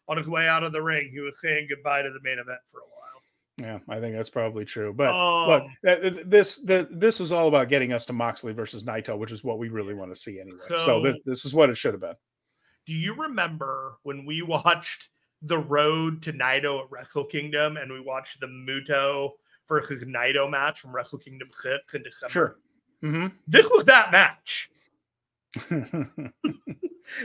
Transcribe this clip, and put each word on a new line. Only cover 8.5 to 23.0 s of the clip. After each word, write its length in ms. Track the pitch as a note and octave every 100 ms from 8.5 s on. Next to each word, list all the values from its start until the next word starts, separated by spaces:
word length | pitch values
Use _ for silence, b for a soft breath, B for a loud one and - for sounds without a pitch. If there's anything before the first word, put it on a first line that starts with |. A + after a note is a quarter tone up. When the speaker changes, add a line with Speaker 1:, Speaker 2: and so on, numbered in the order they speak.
Speaker 2:
versus 280 | A2 A2 A2+
Naito, 340 | G#2+ A2 A2 G#2
which 120 | A2
is 140 | A2
what 140 | B2+ A2+
we 100 | A#2
really 240 | A2 G2+
wanna 240 | G#2 F#2 F2+
see 240 | - F#2+
anyway. 160 | F#2 F2+ -
So 340 | E3+ D#3+ A2+
this, 140 | C3+ B2
Speaker 1:
So 40 | C3+
Speaker 2:
this 180 | B2+
is 80 | C#3
what 160 | D3+ C#3+
it 80 | A#2
should 160 | B2+
have 80 | G2+
been. 160 | F2+ E2+ _ _ _ _ _ _ -
Speaker 1:
do 80 |
you 200 | D#3+ F#3
remember 840 | A#3+ D#4 A3+ E3+ D#3+ C3+ C3+ C3+ -
when 200 | C#3+ C#3+
we 160 | C#3 D#3+
watched 680 | E3+ D#3 E3+ E3 - - - _ _ _
the 160 | D3+ E3
road 640 | C#3 D3 D3+ D#3+ D#3+ D#3+
to 100 | D#3+
Naito 500 | C3+ B2+ C#3 C#3+ C#3
at 80 | C3
Wrestle 360 | B2+ C3 D3 C#3+
Kingdom 500 | D3+ D3 D3 D3+ D3+
and 160 | C3
we 80 | C3
watched 400 | C3 C3 C3 -
the 60 | C3
Muto 840 | B2+ B2+ C#3 C3+ C#3 C#3 C#3+ C#3 - _ _ _
versus 340 | D3+ D3 C3+
Naito 440 | B2 B2 B2 C#3 C#3
match 300 | C#3 D3 -
from 120 | C3
Wrestle 240 | B2 A#2 -
Kingdom 320 | C3+ C3 B2+
six 400 | - B2+ C#3 -
in 80 | C#3+
December? 300 | A2 - B2+
Speaker 2:
Sure. 240 | F3 E3 - _ _ _ _